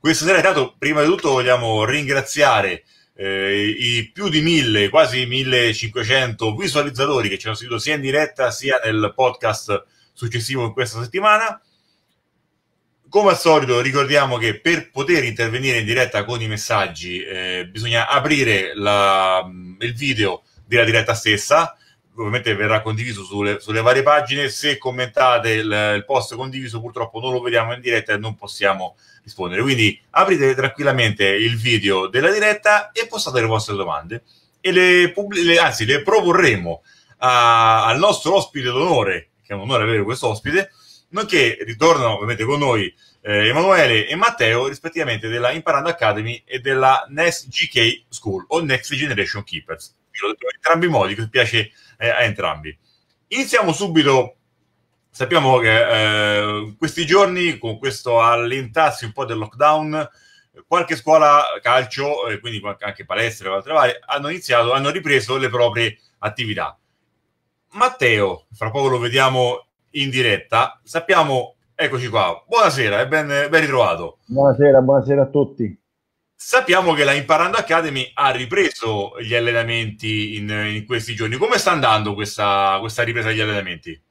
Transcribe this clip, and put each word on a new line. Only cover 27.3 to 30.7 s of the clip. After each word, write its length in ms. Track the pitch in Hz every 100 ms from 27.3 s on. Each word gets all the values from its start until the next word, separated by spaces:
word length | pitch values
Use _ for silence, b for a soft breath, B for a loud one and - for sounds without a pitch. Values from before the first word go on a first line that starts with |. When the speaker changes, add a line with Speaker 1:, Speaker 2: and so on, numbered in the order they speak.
Speaker 1:
lo 80 | 127
vediamo 320 | 123 117 117
in 80 | 123
diretta 320 | 123 117 104
e 20 | 104
non 180 | 110
possiamo 640 | 107 98 - 98 95 92 _ b b
rispondere, 380 | - - 87 90
quindi 400 | 131 127 107 85 _
aprite 420 | - 196 175 135
tranquillamente 720 | 131 131